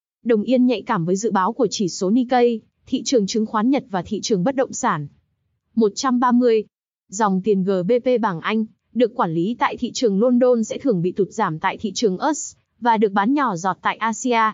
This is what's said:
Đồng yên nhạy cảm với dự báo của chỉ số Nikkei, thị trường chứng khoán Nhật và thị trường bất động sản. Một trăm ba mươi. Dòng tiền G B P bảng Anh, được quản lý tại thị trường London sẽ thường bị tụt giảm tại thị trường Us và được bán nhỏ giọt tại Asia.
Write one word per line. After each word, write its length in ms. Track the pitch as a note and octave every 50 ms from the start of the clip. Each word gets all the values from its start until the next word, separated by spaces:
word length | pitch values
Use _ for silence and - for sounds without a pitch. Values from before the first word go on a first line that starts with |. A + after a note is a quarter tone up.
| _ _ _ _ -
Đồng 200 | A3+ A#3+ G#3+ G3+
yên 220 | - C4 B3 B3
nhạy 160 | B3 B3 G3+
cảm 240 | - - A#3 F#3+ D#3+
với 100 | F3 F#3
dự 160 | F#3+ G3+ A3+
báo 220 | F#3+ F#3+ F#3 G3 A#3
của 140 | - B3+ F#3
chỉ 200 | - - G#3+ E3
số 200 | - - G3+ F#3
Nikkei, 520 | A3 C4 B3 B3 C4 B3 A#3+ A#3+ A#3 A3 - _ _ _ _
thị 160 | - - B3+ A3+
trường 220 | - C#4 A#3+ G3+
chứng 180 | G3 - A3+ A3
khoán 240 | A3 - G#3+ G#3 B3+
Nhật 140 | C#4+ C4 - -
và 140 | G3 F#3 E3
thị 140 | - G#3+ F#3+
trường 220 | - - A#3 F3+ F3
bất 120 | B3+ C#4
động 180 | B3+ C4 - -
sản. 340 | - - A#3 F#3 D#3 D3 C#3+ _ _ _ _ _ _ _ _ _ _ _ _ -
Một 160 | A3+ A3+ G#3 G3+
trăm 240 | - - C4+ B3 B3
ba 120 | C4 B3
mươi. 320 | A#3+ B3 B3 A#3+ A3+ A3 G3+ _ _ _ _ _ _ _ _ -
Dòng 320 | - G3 A3+ G3+ F#3+ F#3+ F#3
tiền 200 | A3 G#3 G3 F3+
G 80 | F#3+ G3 F#3 F3
B 40 | F3+ B3 A#3+ A#3
P 180 | B3+ B3+ A#3
bảng 180 | G#3+ G#3+ F3+ D#3+
Anh, 260 | D3 F3+ G#3+ A3 A3 A3 _ _ _ _ -
được 180 | A3+ B3 G#3+ A#3
quản 180 | - A3 F3+ D#3+
lý 220 | E3+ E3+ G#3 B3 -
tại 180 | C4+ A#3 - -
thị 120 | - A3 -
trường 260 | - C4 A3 G3 F#3+
London 440 | A3+ B3+ B3 A#3+ B3+ B3 B3 A#3 A3
sẽ 140 | - -
thường 240 | - - C#4 G#3+ F3
bị 100 | E3 F#3
tụt 180 | - - G3 E3+
giảm 300 | - - G#3+ F#3 D#3 D#3+
tại 180 | - F#3+ D#3+
thị 140 | - - G#3 F#3+
trường 220 | - B3 G3+ F#3 - A#3 D4
Us 260 | D4+ - - - - _ _ _ _ -
và 180 | A3 B3 A3+
được 140 | G#3+ A3+ G#3
bán 220 | G3 G#3 G3 A3+ C#4
nhỏ 220 | D4+ C#4 A#3+ G3
giọt 220 | E3 F3 F#3+ F3 _
tại 160 | - G#3+ F3+
Asia. 440 | - G#3+ A3+ A3 - - B3+ A#3+ A3+ A3 A3